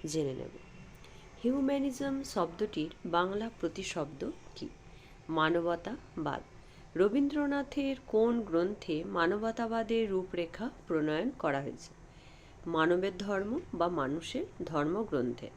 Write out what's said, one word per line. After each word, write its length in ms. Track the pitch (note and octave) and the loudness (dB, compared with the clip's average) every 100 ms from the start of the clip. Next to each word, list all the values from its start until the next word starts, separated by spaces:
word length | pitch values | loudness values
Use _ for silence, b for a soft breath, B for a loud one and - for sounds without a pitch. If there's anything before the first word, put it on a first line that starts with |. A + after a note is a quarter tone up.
| D#3+ | 0
জেনে 280 | D#3+ C#3 | 0 0
নেব। 160 | B2+ - - - - - B B B B - | -2 -8 -10 -16 -18 -18 B B B B -2
হিউম্যানিজম 800 | A#3+ C4+ C4+ C#4 C#4 B3+ C#4 C4+ | 0 4 2 2 0 -2 -2 -2
শব্দটির 680 | C4+ G#3 E3 E3+ G#3 - D#3 - F#3 | -2 0 0 0 -2 -2 -4 -6 0
বাংলা 440 | F3 F#3 G3+ A3+ - | 2 2 0 -4 -2
প্রতিশব্দ 720 | E3+ E3 F#3 F3 C#3+ C#3 G3+ F4 - - | -4 -4 -6 -4 -4 -4 -6 -6 -14 -12
কি? 140 | - - B B B B - | -12 -12 B B B B -2
মানবতাবাদ। 1120 | D#3+ D#3 E3+ E3+ E3+ F#3 C4 - - D3 B2+ - - B B B E3 | 4 4 4 4 0 -2 -8 -10 -4 -4 -4 -8 -20 B B B 4
রবীন্দ্রনাথের 1000 | G3 B3+ C#4+ D4 C#4+ C#4+ C#4 C#4+ C4+ C4 - | 4 6 4 2 2 0 0 0 0 -2 2
কোন 340 | A3 A#3 A#3+ | 4 6 4
গ্রন্থে 640 | G3+ E3 F3+ G#3 - D#3 | 2 2 2 -2 -2 -2
মানবতাবাদের 1040 | F#3 F#3 E3+ G#3 A3+ A3 A3+ A3+ A3 A3+ A3 | 0 2 4 4 0 -2 0 0 2 2 2
রূপরেখা 600 | F#3+ F#3 F3 E3 - A#3+ - - | 0 0 -4 -4 -4 -6 -8 0
প্রণয়ন 420 | D#3+ D3+ D#3 A#3 - | 2 2 2 0 0
করা 220 | D3+ C#3 | 0 0
হয়েছে? 280 | C#3 - - - B B B B B B E3 | -2 -8 -16 -18 B B B B B B -2
মানবের 520 | E3 D#3+ F3+ G3 F#3 | 4 6 6 2 -2
ধর্ম 420 | G3+ G3 G3+ C#4 F4 | -2 0 0 -4 -4
বা 140 | F3 F3 | 0 2
মানুষের 580 | E3+ C3 D3+ - C4 G4+ - E3 | 2 0 -2 -4 -4 -6 -6 -2
ধর্ম 380 | D#3 D3 G3 | 0 0 0
গ্রন্থে। 460 | A3 C#3+ A#2+ A#2+ A2 | 0 0 0 -2 -10